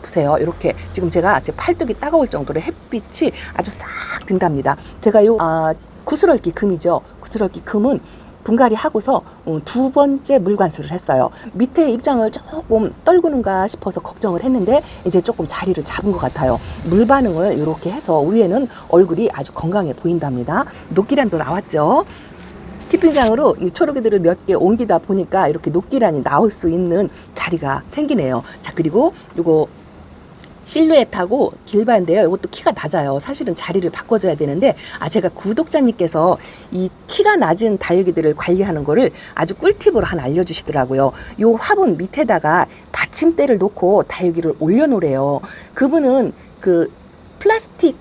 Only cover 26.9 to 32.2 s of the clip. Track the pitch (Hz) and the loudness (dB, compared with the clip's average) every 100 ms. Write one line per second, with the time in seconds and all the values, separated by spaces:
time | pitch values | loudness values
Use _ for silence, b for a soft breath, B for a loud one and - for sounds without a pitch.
26.9 | 170 202 B B - - 170 147 135 - | 0 -2 B B -10 -6 -4 -4 -6 -6
27.9 | - 294 262 135 123 B B - - 160 | -6 0 0 0 -2 B B -14 -4 0
28.9 | 185 311 B B - 170 156 147 - - | 2 2 B B -4 2 2 2 -6 -20
29.9 | - - - - - - - - 302 320 | -20 -20 -20 -20 -20 -20 -20 -8 2 4
30.9 | 311 226 202 180 254 247 - - 202 220 | 6 4 -2 -2 0 -2 -4 -2 0 4
31.9 | 226 175 180 | 2 4 2